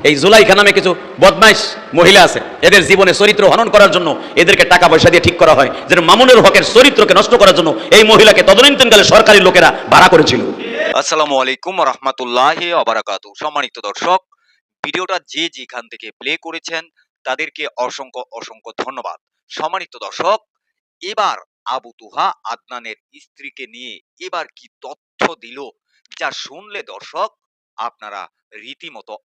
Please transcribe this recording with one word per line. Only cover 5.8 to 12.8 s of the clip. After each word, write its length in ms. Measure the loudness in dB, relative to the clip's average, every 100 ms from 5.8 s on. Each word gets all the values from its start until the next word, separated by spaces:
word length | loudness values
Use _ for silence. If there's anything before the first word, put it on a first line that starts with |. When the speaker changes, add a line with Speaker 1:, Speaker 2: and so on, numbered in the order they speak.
| -2
Speaker 1:
যেন 140 | 0
মামুনুল 380 | 2 4 6 6
হকের 240 | 6 2 2
চরিত্রকে 400 | 4 4 4 2
নষ্ট 220 | 2 2 4
করার 200 | 4 4
জন্য 240 | -2 -4 2
এই 120 | 4
মহিলাকে 400 | 4 4 4 4
তদানীন্তনকালে 600 | 4 4 4 2 2 2
সরকারি 360 | 4 4 4 4
লোকেরা 340 | 4 4 2 0 0
ভাড়া 180 | 4 4
করেছিল। 340 | 4 2 -2 -6 -10 -12 -8 -6 -4
Speaker 2:
আসসালামু 460 | -4 -4 -2 -2
আলাইকুম 340 | -4 -6 -10 -4
ওয়া 100 | -4
রাহমাতুল্লাহি 880 | -4 -10 -10 -6 -2 -2 -2 -6
ওয়া 100 | -4